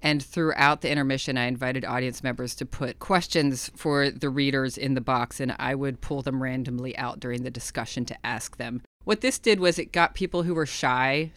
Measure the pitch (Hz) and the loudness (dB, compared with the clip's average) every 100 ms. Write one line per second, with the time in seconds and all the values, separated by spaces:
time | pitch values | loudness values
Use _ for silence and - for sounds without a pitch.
0 | - 147 131 - 160 - 143 147 - 143 | 0 0 0 0 2 6 6 4 2 2
1 | 135 135 - 131 120 123 127 131 123 123 | 2 0 0 0 0 -2 -2 -2 -2 -2
2 | 127 123 131 120 123 - 131 - 131 - | -2 -4 -4 -4 -6 -6 -8 -4 -4 -4
3 | - 185 - 165 143 127 - - 160 143 | 2 2 2 2 2 0 -6 -6 0 2
4 | 139 127 147 135 139 135 131 - 135 131 | 2 0 -2 2 2 2 0 -2 0 0
5 | 123 127 120 - 131 - 131 135 139 123 | 2 0 0 -4 -4 -2 -2 -2 -2 -4
6 | - 143 135 131 131 131 127 123 127 - | -4 -4 -2 -2 -2 -2 -4 -4 -6 -6
7 | 123 107 127 123 127 123 - - 117 - | -6 -6 -6 -4 -6 -8 -8 -6 -6 -4
8 | 120 - 117 113 - - 120 123 - _ | -6 -6 -6 -4 -6 -8 -8 -8 -10 _
9 | - 214 254 - 233 202 180 170 - 170 | 0 2 2 2 4 6 6 2 0 2
10 | 170 - 185 175 170 160 151 - 135 127 | 2 2 -2 0 0 0 -2 0 2 2
11 | 131 143 160 | 2 2 -2